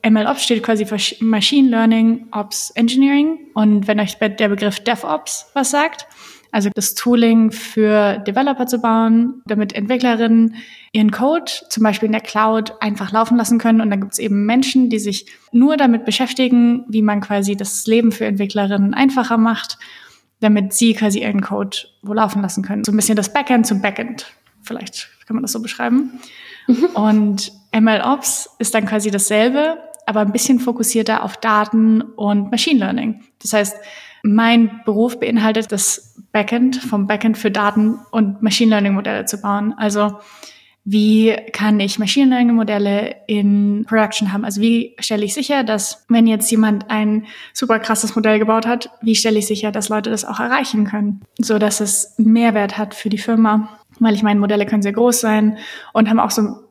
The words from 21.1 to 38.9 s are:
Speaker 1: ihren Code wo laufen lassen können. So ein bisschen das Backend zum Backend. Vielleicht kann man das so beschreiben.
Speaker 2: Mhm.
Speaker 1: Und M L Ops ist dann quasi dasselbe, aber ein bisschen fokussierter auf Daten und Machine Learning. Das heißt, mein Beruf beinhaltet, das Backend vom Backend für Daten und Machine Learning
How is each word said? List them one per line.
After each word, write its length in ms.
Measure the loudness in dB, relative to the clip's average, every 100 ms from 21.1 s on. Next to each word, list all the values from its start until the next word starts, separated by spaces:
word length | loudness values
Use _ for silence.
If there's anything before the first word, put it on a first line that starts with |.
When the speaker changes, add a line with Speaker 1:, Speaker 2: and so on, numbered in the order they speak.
| -2
Speaker 1:
ihren 180 | -2 -4
Code 380 | -4 -4 -6 -8 -14 _
wo 100 | -8
laufen 300 | -2 -2 -2
lassen 200 | -4 -6
können. 220 | -6 -4
So 80 | 0
ein 40 | 0
bisschen 200 | 2 0
das 160 | 0
Backend 340 | -4 2 2 2
zum 140 | 0
Backend. 460 | -2 -6 -10 -12 -16 _ _ _
Vielleicht 460 | -14 -14 -12 -14 -18 _ _
kann 100 | -6
man 60 |
das 100 | -6
so 100 | -8
beschreiben. 580 | -10 -6 0 0 -2 -10 -20 -20 -20 -12 0
Speaker 2:
Mhm. 180 | 2 2
Speaker 1:
Und 600 | 2 2 4 2 -2 -6 -14 _
M 180 | 2 4
L 140 | 4
Ops 480 | 0 -2 -2 -6 -8 _
ist 160 | -2
dann 100 | -2
quasi 260 | 0 -2 -2
dasselbe, 680 | -2 0 2 2 2 -2 -4 -12 -10
aber 160 | -4 0
ein 120 | 0
bisschen 280 | 0 2 2
fokussierter 640 | 2 -2 -2 0 0 -2
auf 160 | -4 -6
Daten 640 | 0 0 2 2 4 2
und 480 | 0 -4 -2 0 0
Machine 280 | -2 2 2
Learning. 440 | 0 -2 -4 -6 -12 _
Das 140 | -4
heißt, 220 | -2 -2 -6 -18 -20 -20 -6
mein 580 | 0 2 4 4 4 0
Beruf 340 | -4 0 0 -2
beinhaltet, 540 | -2 0 2 0 -2
das 420 | -4 -4 -4 -10 -20 -4
Backend 460 | -2 -2 0 0 0
vom 300 | -4 -2 -2
Backend 300 | 0 0 0
für 140 | -2
Daten 480 | 0 0 2 0 -2 -6
und 280 | -2 -2 0
Machine 300 | -2 2 2
Learning 240 | 4 2